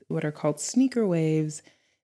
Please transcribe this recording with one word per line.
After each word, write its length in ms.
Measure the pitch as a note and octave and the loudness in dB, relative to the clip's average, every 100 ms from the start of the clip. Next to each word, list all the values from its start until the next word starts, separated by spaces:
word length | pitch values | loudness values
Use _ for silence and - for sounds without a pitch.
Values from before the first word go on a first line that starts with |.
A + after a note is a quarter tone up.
| - | -8
what 160 | D#3+ | -4
are 80 | D3+ | -4
called 300 | D3+ D3+ D3 | -2 -2 -2
sneaker 440 | - A#3+ C4 B3 G#3 | -2 2 2 2 0
waves, 560 | E3+ D#3+ D#3 D#3 D3+ - _ _ _ | 2 2 2 0 -6 -16 _ _ _